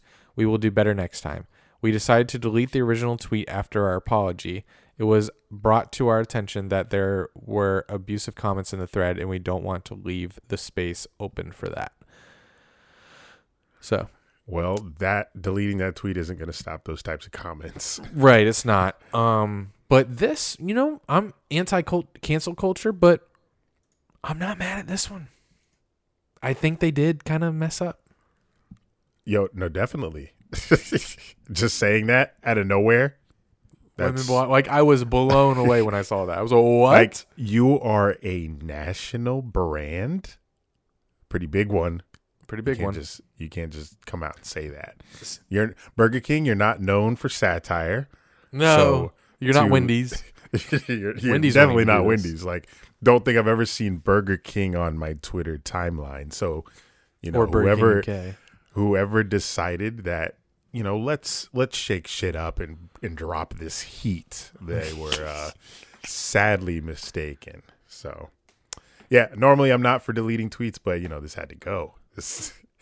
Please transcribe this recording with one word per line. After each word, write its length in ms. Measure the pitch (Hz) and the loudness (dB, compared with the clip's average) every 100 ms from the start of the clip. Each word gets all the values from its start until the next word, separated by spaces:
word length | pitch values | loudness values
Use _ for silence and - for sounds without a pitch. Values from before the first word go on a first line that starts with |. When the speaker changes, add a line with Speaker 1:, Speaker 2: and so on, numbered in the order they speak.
| _ _ _ - | _ _ _ -2
Speaker 1:
We 80 | |
will 140 | 110 110 | 0 2
do 120 | 107 | 2
better 220 | 101 104 | 2 2
next 280 | 101 87 - | 0 -4 -8
time. 240 | 76 78 - _ _ _ | -10 -10 -14 _ _ _
We 100 | 113 | -2
decided 380 | 107 - 120 120 | 0 2 2 2
to 80 | 123 | -2
delete 340 | 117 110 127 | -2 0 0
the 100 | 135 | 0
original 340 | 120 117 120 120 | 0 0 -2 -4
tweet 320 | - 110 - | -4 -6 -4
after 380 | 95 101 107 101 | -8 -4 -2 0
our 60 | 92 | -2
apology. 680 | - 110 95 87 90 92 - _ _ - | 0 0 0 -4 -8 -10 -12 _ _ -4
It 60 | |
was 260 | 110 110 107 - _ | 2 2 2 -6 _
brought 420 | 104 107 113 - | -2 2 2 2
to 160 | - 123 | -2 2
our 120 | 110 | 2
attention 480 | 113 117 101 104 98 | 0 -6 -6 -8 -4
that 220 | 95 90 | -4 -2
there 400 | 98 98 98 87 | -2 0 -2 -4
were 520 | - - 104 98 95 - | -10 -6 -2 0 0 -4
abusive 460 | 104 95 104 - | -8 -8 -8 -8
comments 400 | - 107 95 95 | -6 -4 -4 -6
in 40 | 95 | -8
the 60 | 90 | -6
thread, 300 | 104 90 90 | -2 -2 -2
and 120 | 92 | -6
we 80 | 92 | -6
don't 240 | 90 90 | -4 -6
want 220 | 92 92 - | -6 -8 -10
to 80 | |
leave 440 | 101 95 90 87 - - | -14 -10 -8 -8 -12 -10
the 100 | 123 | -10
space 480 | - - 87 - - - | -8 -6 -6 -6 -12 -12
open 340 | 101 - 85 | -12 -10 -14
for 160 | - - | -12 -10
that." 220 | - - - _ _ _ _ _ _ _ _ _ _ _ - - _ _ _ _ _ | -10 -12 -14 _ _ _ _ _ _ _ _ _ _ _ -20 -20 _ _ _ _ _
So. 280 | - 104 - _ _ _ - | -4 -4 -4 _ _ _ -10
Speaker 2:
Well, 320 | 85 90 101 101 76 | -4 -4 -4 -8 -6
that, 420 | 95 104 107 - | -4 -2 -4 -8
deleting 380 | 92 98 101 98 | -6 -2 -2 -2
that 160 | 92 | -4
tweet 220 | - 101 90 | -6 -6 -6
isn't 220 | 82 85 | -6 -10
gonna 140 | 82 | -12
stop 320 | - - 80 | -12 -12 -14
those 180 | - 78 | -12 -12
types 200 | - 78 - | -10 -12 -12
of 40 | |
comments. 680 | - 90 78 80 - - - - | -16 -14 -14 -16 -12 -10 -10 -10
<laughs> 60 | |
Speaker 1:
Right, 340 | 156 135 117 107 | 4 8 10 8
it's 180 | 113 | 2
not. 360 | 120 101 92 - _ | 2 2 2 -2 _
Um, 580 | 117 117 110 107 101 98 - - | 0 2 2 0 -4 -10 -14 4
but 300 | 135 123 123 | 4 4 0
this, 380 | 220 302 - - | -2 -2 -6 -6
you 160 | 175 | -4
know, 260 | 226 285 302 - | 0 0 -2 -2
I'm 260 | 165 208 - - | -2 -2 -8 -6
anti-cult-, 680 | 151 180 185 160 175 - - | -4 -2 -2 0 -2 -4 -8
cancel 340 | - 156 170 170 | -4 -4 -4 -4
culture, 340 | 190 185 220 | -4 -2 -4
but 360 | 185 175 165 - _ _ _ _ _ _ _ _ _ | 4 6 6 0 _ _ _ _ _ _ _ _ _
I'm 140 | - 156 | -10 -8
not 180 | 185 190 | -6 -6
mad 220 | 185 196 | -8 -8
at 60 | 156 | -6
this 200 | 196 - | -6 -6
one. 200 | 202 139 _ _ _ _ _ _ _ _ _ _ _ | -10 -18 _ _ _ _ _ _ _ _ _ _ _
I 100 | 127 | -6
think 280 | 135 156 160 | -2 -2 0
they 100 | 165 | 0
did 340 | 147 156 156 | 2 2 0
kinda 280 | - 160 170 | -2 -2 -2
mess 280 | 160 160 - | -2 -4 -4
up. 200 | 180 - _ _ _ _ _ _ _ - _ _ _ _ | -8 -10 _ _ _ _ _ _ _ -20 _ _ _ _
Speaker 2:
Yo, 240 | - 104 98 | -2 0 0
no, 140 | 95 90 | -4 -6
definitely. 640 | 87 117 151 95 78 71 _ _ | -4 -4 -4 -8 -10 -16 _ _
<laughs> 0 | - - 165 - 147 - - - - - | -10 2 2 2 -6 -6 -14 -20 -20 -10
Just 240 | 92 113 - | -2 -2 0
saying 280 | 104 107 110 | 2 2 4
that 260 | 123 139 _ | 2 2 _
out 160 | 120 110 | -2 0
of 80 | 98 | 2
nowhere. 520 | 98 107 120 139 - _ _ _ _ _ _ _ - | 4 4 4 2 -4 _ _ _ _ _ _ _ -4
Speaker 1:
Women 180 | - 131 | -2 -2
Speaker 2:
That's 100 | 127 | 0
Speaker 1:
belong, 220 | 127 131 | 2 4
like, 160 | 135 139 | 4 4
I 160 | 147 | 4
was 220 | 147 135 | 6 6
blown 540 | 120 127 131 135 139 127 | 4 2 4 6 6 4
away 220 | 123 120 | 4 4
when 120 | 107 | 4
I 80 | 101 | 0
saw 220 | 95 101 | -2 -2
that. 140 | 90 87 | -2 -4
I 40 | |
was 80 | 113 | 4
like, 120 | 120 | 6
"What?" 300 | 120 120 127 | 8 8 8
Speaker 2:
Like, 340 | 170 - - - - | 8 8 2 -14 -10
you 420 | 110 110 127 143 | -2 4 4 4
are 360 | 117 107 101 - | 2 2 2 0
a 260 | 107 90 80 | -4 -6 -6
national 920 | 76 78 73 76 98 - 117 120 135 | -10 -10 -8 -8 -8 -8 -6 -4 -4
brand, 960 | 123 95 87 76 73 85 120 185 - - _ _ _ _ _ _ _ _ - | -4 -2 -2 -2 -6 -6 -4 -6 -8 -20 _ _ _ _ _ _ _ _ -8
pretty 180 | 90 85 | -6 -4
big 220 | 98 104 | -2 0
one. 340 | 101 85 85 - _ _ _ - | 0 -2 -4 -12 _ _ _ -14
Speaker 1:
Pretty 160 | 110 | -8
big 160 | 120 120 | -6 -4
Speaker 2:
You 60 | 98 | -4
can't 0 | |
Speaker 1:
one. 80 | |
Speaker 2:
just, 260 | 98 73 - _ - | -6 -10 -16 _ -16
you 120 | 80 | -12
can't 240 | 87 80 | -10 -10
just 320 | 76 73 _ - | -12 -16 _ -14
come 180 | 87 | -12
out 100 | 78 - | -12 -12
and 60 | |
say 220 | - 80 76 | -14 -12 -12
that. 260 | 71 - - _ - | -14 -18 -20 _ -18
Speaker 1:
S- 180 | - - - | -16 -16 -4
Speaker 2:
You're 280 | 98 113 - - | -2 -2 -4 -8
Burger 240 | - 113 127 | 2 2 2
King. 260 | - 151 | -2 0
You're 120 | 151 101 | 0 2
not 240 | 107 98 | 2 0
known 340 | 98 101 107 | 0 2 2
for 140 | 120 135 | -2 -4
satire. 800 | - 98 85 - 87 82 110 139 _ _ _ _ | 0 0 0 -2 -4 -2 -4 -6 _ _ _ _
Speaker 1:
No, 260 | 135 160 151 | 0 4 6
Speaker 2:
So 360 | 147 135 123 - _ - | 6 4 -2 -10 _ -4
Speaker 1:
you're 160 | 131 | 2
not 120 | 139 147 | 4 6
Speaker 2:
to 40 | |
Speaker 1:
Wendy's. 540 | 135 120 117 123 - - - - | 4 4 0 -2 -8 -12 -20 -8
Speaker 2:
<laughs> 80 | 110 - 139 - | -6 -2 -4 -2
you're, 280 | 117 101 - | -6 -6 -4
you're 140 | 123 | 0
Speaker 1:
Wendy's 240 | 139 151 | 2 6
Speaker 2:
definitely 300 | 120 147 120 | 8 8 6
Speaker 1:
wouldn't 140 | 110 104 | 6 6
Speaker 2:
not 40 | 95 | 4
Speaker 1:
do 60 | 113 | 2
this. 80 | |
Speaker 2:
Wendy's. 180 | 87 80 | 0 -6
Like, 240 | 90 87 - - - _ | -6 -8 -10 -20 -20 _
don't 200 | 120 120 | 6 6
think 140 | 117 117 | 6 4
I've 80 | 110 | 4
ever 180 | 113 | 2
seen 340 | 113 - 107 90 | 0 -2 -4 -2
Burger 380 | 98 101 98 92 | 2 2 2 -2
King 380 | - 104 95 | -4 -4 -2
on 240 | 87 85 80 | -2 -2 -4
my 140 | 78 76 | -6 -8
Twitter 360 | - 92 82 78 | -8 -8 -6 -8
timeline. 720 | - 90 87 82 71 69 73 | -8 -6 -4 -6 -8 -12 -14
So, 320 | - 92 80 - _ _ _ _ _ | -6 -6 -6 -10 _ _ _ _ _
you 80 | 85 | -4
know, 80 | 117 | 0
Speaker 1:
Or 40 | 110 | 2
Burger 220 | 90 98 104 | 4 4 4
King 20 | |
Speaker 2:
whoever, 180 | 113 101 | 4 4
Speaker 1:
U 40 | |
K. 320 | 98 101 92 98 _ _ _ | 0 -6 -8 -14 _ _ _
Speaker 2:
whoever 500 | 101 104 98 101 110 | -2 0 2 2 0
decided 800 | 104 101 - - 87 87 107 117 | 0 -2 -4 -4 -4 -4 -8 -8
that, 320 | 90 85 82 - _ _ _ | -8 -6 -6 -10 _ _ _
you 100 | 120 | -8
know, 160 | 101 107 | -4 -4
let's, 500 | 123 151 - - - | -4 -6 -6 -12 -6
let's 240 | 127 127 - | -2 -2 -4
shake 320 | - 95 - | -4 -4 -6
shit 260 | - 92 | -6 -6
up 240 | 80 82 - | -4 -6 -6
and, 300 | 85 80 87 - | -8 -12 -20 -14
and 160 | 95 80 | -12 -10
drop 380 | 82 80 82 | -8 -6 -8
this 280 | - 80 - | -10 -12 -12
heat. 680 | - - 120 87 - - - - | -12 -8 -6 -6 -8 -16 -18 -16
They 320 | 85 82 78 | -8 -6 -6
were, 320 | 80 78 76 | -8 -8 -8
uh, 260 | 76 73 76 - - - | -8 -10 -12 -14 -20 -20
Speaker 1:
<laughs> 280 | - _ | -20 _
Speaker 2:
sadly 760 | - - - 107 104 101 92 82 | -14 -10 -2 0 2 0 -2 -8
mistaken. 840 | 78 80 - 87 76 69 - - - _ _ | -8 -12 -12 -10 -10 -12 -20 -20 -20 _ _
So, 440 | - - - - _ _ _ _ - _ _ - | -20 -18 -16 -20 _ _ _ _ -18 _ _ 2
yeah, 200 | 123 113 98 | 2 2 4
normally 340 | 135 139 135 | 6 6 4
I'm 120 | 123 | 4
not 200 | 123 123 | 2 0
for 100 | - | -2
deleting 380 | 113 113 113 110 | -4 -2 -2 -4
tweets, 300 | - 120 - | -6 -8 -6
but, 180 | - 87 | -4 -4
you 60 | 87 | -4
know, 140 | 76 | -10
this 140 | 73 | -12
had 140 | - 80 | -14 -14
to 40 | |
go. 400 | 76 - 98 - - _ - | -14 -8 -6 -8 -12 _ -14
This, 360 | - - - - _ _ | -12 -10 -10 -14 _ _